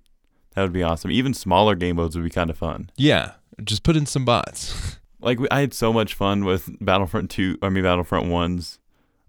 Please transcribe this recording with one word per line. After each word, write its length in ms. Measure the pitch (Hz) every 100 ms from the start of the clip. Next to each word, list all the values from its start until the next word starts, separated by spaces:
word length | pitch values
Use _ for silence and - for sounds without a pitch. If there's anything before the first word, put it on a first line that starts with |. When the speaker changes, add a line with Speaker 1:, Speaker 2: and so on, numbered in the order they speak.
| _ _ _ _ _ 98
Speaker 1:
That 80 |
would 100 | 95
be 100 | 90
awesome. 280 | 85 82 92
Even 220 | 101 135
smaller 420 | 120 95 90 107 90
game 200 | 90 85
modes 200 | 85 85
would 80 | 85
be 40 |
kinda 240 | 92 82
fun. 360 | - 82 - - -
Speaker 2:
Yeah, 360 | 143 92 - - _ -
just 200 | 107 107
put 120 | - 160
in 100 | 143
some 180 | 139 123
bots. 720 | 110 - - - - - -
<laughs> 40 | - _
Speaker 1:
Like, 160 | 120 120
we, 80 | 131
I 80 | 135
had 120 | 139 -
so 180 | 113
much 220 | 113 104 -
fun 300 | 98 101 98
with 220 | 92 - -
Battlefront 460 | 98 95 92 107 92
two, 260 | - 95 -
I 80 | 98
mean, 140 | 95
Battlefront 440 | 92 90 85 92 87
one's 520 | 87 87 90 82 - _ _ _ _